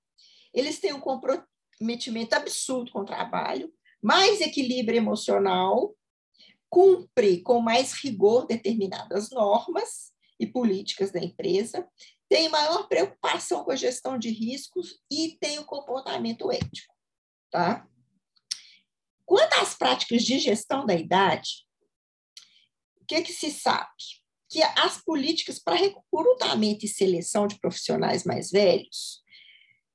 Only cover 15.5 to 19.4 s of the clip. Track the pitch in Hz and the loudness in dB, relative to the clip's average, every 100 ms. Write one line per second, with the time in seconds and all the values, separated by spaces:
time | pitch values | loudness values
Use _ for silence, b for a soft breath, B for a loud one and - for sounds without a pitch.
15.5 | 294 294 285 277 262 269 - 233 233 - | -8 -10 -12 -8 -8 -6 -6 -6 -4 -4
16.5 | 247 - - - _ _ _ _ _ _ | -4 -6 -12 -18 _ _ _ _ _ _
17.5 | 170 175 233 - _ _ _ _ _ - | 0 0 -2 -6 _ _ _ _ _ -10
18.5 | B B B B _ _ _ - 403 | B B B B _ _ _ 2 4